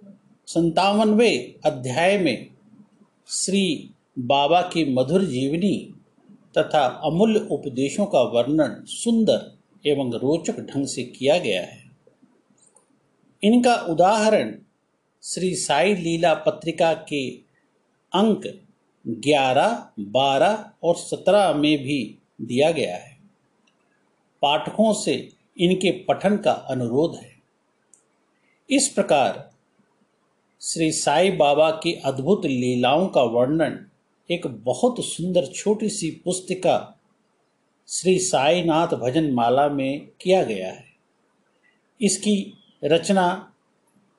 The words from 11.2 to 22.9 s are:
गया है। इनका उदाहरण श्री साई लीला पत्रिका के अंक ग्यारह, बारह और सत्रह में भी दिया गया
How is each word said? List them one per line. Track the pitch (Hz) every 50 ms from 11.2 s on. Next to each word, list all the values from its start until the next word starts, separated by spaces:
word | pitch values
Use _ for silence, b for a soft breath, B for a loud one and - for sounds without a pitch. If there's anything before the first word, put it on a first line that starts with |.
| 127 135 160 180
गया | - 117 95 90
है। | 85 - - - - - _ _ _ _ _ _ _ _ _ _ _ _ _ _ _ _ _ _ _ _ _ _ _ _ _ _ _ _ _ - -
इनका | 208 240 247 240 240 233
उदाहरण | - - 175 165 165 175 190 226 214 208 220 214 170 120 110 110 - - _ _ _ _ _ _ _ _ _ _ _
श्री | - - - 170 185 185 165
साई | - - - 143 147 175 202 208
लीला | 180 165 165 170 165 170 165 156
पत्रिका | 156 - 156 - - - 165 160 165 170 165 156
के | 156 - - 151 143 131 120 - - _ _ _ _ _ _ _ _ _ _ _ _ _ -
अंक | - - 214 226 190 - - 101 - - _ _ _ _ _ _ _ _ -
ग्यारह, | 127 110 104 - 143 147 139 135 131 127 143 175 214 240 240 - - - 110
बारह | 98 101 107 127 139 151 165 170 165 196 220 220 - - _ -
और | 165 170 170
सत्रह | - - - 151 143 - 185 190 208 196 170 147
में | 147 147 151 156 143
भी | 127 135 147 135 - - - _ _ _ _ -
दिया | 110 120 123 127 147 165
गया | 165 143 107 87